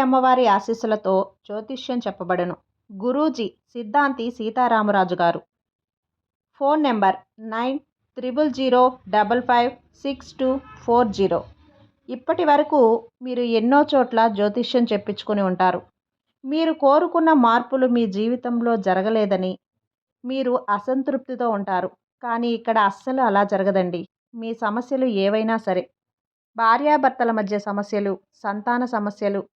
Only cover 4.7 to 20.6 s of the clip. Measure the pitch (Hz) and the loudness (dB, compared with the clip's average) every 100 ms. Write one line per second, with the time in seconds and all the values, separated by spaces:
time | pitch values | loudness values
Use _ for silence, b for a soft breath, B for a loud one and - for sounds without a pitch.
4.7 | 226 208 202 185 180 170 170 _ _ _ | 2 2 2 0 0 0 0 _ _ _
5.7 | _ _ _ _ _ _ _ _ - 277 | _ _ _ _ _ _ _ _ -4 0
6.7 | 311 285 220 190 185 _ _ 220 220 247 | 2 0 2 0 0 _ _ -10 -6 -4
7.7 | 285 _ _ _ - 254 254 302 254 262 | -6 _ _ _ -10 -6 0 -2 0 0
8.7 | 247 254 254 185 208 202 247 247 240 240 | 4 4 2 -2 0 2 0 2 2 2
9.7 | 254 _ _ 277 269 - - 262 269 - | -4 _ _ -8 -8 -12 -4 -2 -2 -6
10.7 | - - 233 233 190 190 165 - _ _ | -12 0 2 2 0 -2 -2 -6 _ _
11.7 | _ _ _ - 247 - 330 311 294 294 | _ _ _ -14 -12 -4 -2 2 2 2
12.7 | 302 226 233 - _ 254 247 240 226 233 | 4 4 2 -4 _ -8 -4 0 0 4
13.7 | 285 294 277 247 226 226 202 208 240 226 | 4 4 2 2 2 2 2 0 0 -2
14.7 | 247 233 208 208 202 - 202 190 180 185 | 0 0 -2 -4 -8 -4 -2 0 2 0
15.7 | 180 - _ _ _ _ _ 262 311 320 | 0 -8 _ _ _ _ _ -6 -2 0
16.7 | 311 277 302 349 339 320 302 233 233 240 | 2 4 4 2 2 4 4 4 2 0
17.7 | 262 254 240 220 196 226 247 247 240 233 | 0 2 2 0 -2 -2 -2 -4 -2 0
18.7 | 226 190 185 208 220 202 185 185 180 _ | 0 0 0 0 0 0 0 -2 -6 _
19.7 | _ _ _ _ _ 247 262 247 254 | _ _ _ _ _ -8 -4 -2 -2